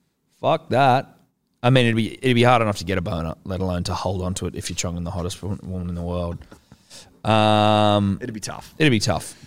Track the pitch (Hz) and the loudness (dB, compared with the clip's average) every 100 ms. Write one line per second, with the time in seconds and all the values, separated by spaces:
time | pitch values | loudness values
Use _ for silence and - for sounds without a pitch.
0 | _ _ _ _ 117 156 - 117 139 123 | _ _ _ _ -2 -2 0 2 4 2
1 | - - _ _ _ _ 123 131 120 113 | 0 -12 _ _ _ _ 4 4 4 2
2 | 107 - 127 117 120 123 110 101 85 95 | -2 -2 2 4 6 4 2 -2 -2 -4
3 | 87 87 80 - - 92 92 90 87 92 | -2 -4 -6 -8 -8 -4 -4 -4 -4 -4
4 | - 95 90 95 90 - - 87 92 85 | -4 -4 -4 -6 -6 -8 -8 -6 -6 -6
5 | 85 90 87 - 90 104 - 92 90 87 | -6 -6 -8 -8 -8 -8 -8 -8 -8 -6
6 | 85 87 85 85 - - _ - _ - | -6 -6 -6 -8 -14 -20 _ -20 _ -20
7 | - _ 110 110 107 107 107 107 107 104 | -20 _ 0 2 4 4 4 4 4 4
8 | 101 95 123 110 - 73 - - 156 113 | 2 -2 -6 -10 -10 -12 -12 0 2 2
9 | - 78 - - | 0 -2 -6 -16